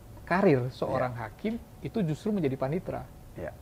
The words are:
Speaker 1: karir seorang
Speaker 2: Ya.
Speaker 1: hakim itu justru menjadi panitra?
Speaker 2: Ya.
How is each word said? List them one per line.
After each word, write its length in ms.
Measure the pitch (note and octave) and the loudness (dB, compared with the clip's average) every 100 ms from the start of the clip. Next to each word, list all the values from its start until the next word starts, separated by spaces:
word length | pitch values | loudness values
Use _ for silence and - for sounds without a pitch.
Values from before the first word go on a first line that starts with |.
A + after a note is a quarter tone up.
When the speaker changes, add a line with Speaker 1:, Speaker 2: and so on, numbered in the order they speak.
| - - | -6 -10
Speaker 1:
karir 480 | - F3 G3 B2+ B2+ | 0 6 8 6 4
seorang 480 | - D#3 C3 B2+ A#2 | -2 0 2 0 -2
Speaker 2:
Ya. 80 | A2 | -8
Speaker 1:
hakim 320 | - G#3+ A#3 - - | -4 -4 -4 -8 -10
itu 160 | C#3 A3+ D#3+ | -4 0 2
justru 240 | D3 G#3 | 2 0
menjadi 240 | G#3 C#3+ | 2 2
panitra? 480 | C3+ C3+ F3+ - - - - - | 2 0 0 -2 -6 -8 -14 -16
Speaker 2:
Ya. 160 | - C#2+ - | -10 -10 -10